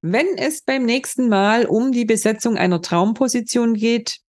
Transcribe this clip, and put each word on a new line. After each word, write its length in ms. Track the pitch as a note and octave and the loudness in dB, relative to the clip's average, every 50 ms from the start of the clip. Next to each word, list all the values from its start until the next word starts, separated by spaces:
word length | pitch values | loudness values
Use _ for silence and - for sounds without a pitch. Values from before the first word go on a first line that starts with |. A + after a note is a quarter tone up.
wenn 380 | - D#3+ F3+ A3 D#4+ F#4+ F#4 - | -4 0 0 0 0 0 -2 -2
es 240 | - D#4 D#4 - _ | -4 -4 -4 -4 _
beim 240 | - C4+ C4+ B3+ | -4 -2 -2 0
nächsten 420 | A3+ A#3 C4+ C4 - - - B3+ A#3+ | 0 0 -2 -2 -4 -4 -2 0 2
Mal 380 | G#3+ G3 G3 G3+ G#3+ A#3 A#3+ | 2 4 4 4 4 2 2
um 260 | - - A3 A#3+ C4+ C4 | 2 2 0 2 0 0
die 140 | A#3+ A#3+ | 0 2
Besetzung 500 | A3 A3+ G#3+ - G#3+ A3 G#3+ - A#3 A3+ | 0 0 2 2 0 -2 0 -2 -2 0
einer 240 | F#3+ F3+ F3+ F3+ E3 | 2 2 2 2 0
Traumposition 920 | E3+ - - E3+ F3+ G#3 A3+ - C4 B3+ - B3 A#3 - - B3 A#3+ A#3 A3+ | -2 0 0 2 2 2 0 0 -2 0 0 -2 -4 -2 -2 0 0 0 0
geht 460 | G#3+ G#3+ A#3 A#3 A#3+ A#3 - - - _ _ | 0 0 0 0 0 -2 -6 -12 -12 _ _